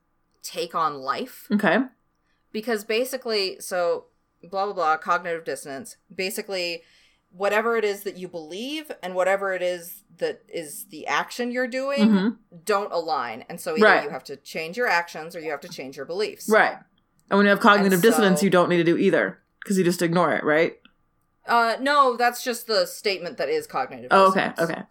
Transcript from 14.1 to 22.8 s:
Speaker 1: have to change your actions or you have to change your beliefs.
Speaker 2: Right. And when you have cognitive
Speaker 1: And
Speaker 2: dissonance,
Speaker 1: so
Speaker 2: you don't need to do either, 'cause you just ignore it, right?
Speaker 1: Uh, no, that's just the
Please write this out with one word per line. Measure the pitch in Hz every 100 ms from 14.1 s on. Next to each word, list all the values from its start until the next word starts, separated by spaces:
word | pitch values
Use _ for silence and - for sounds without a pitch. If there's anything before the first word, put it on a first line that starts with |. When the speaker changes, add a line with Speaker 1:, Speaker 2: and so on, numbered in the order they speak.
Speaker 1:
have | 139
to | - 139
change | - 180 160 202
your | 247
actions | 175 170 180 160 175
or |
you | 156
have | 143
to | 175
change | - 135 143
your | 135
beliefs. | 175 214 - -
Speaker 2:
Right. | 214 156 - - _ _ _ _
And | 196
when | 202
you |
have | 196
cognitive | 220 202 196
Speaker 1:
And | 185
Speaker 2:
dissonance, | 226 226 202 180
Speaker 1:
so |
Speaker 2:
you | 196
don't | 175 165
need | 175
to |
do | 165 170
either, | 190 160 95 - _ _
'cause | - 196
you |
just | 175 175
ignore | 170 175 160
it, | 107
right? | 143 151 165 - _ _ _ _ _ _ -
Speaker 1:
Uh, | 233 226 220
no, | 269 294 262 233
that's | 240 240
just | 254 226 -
the | 202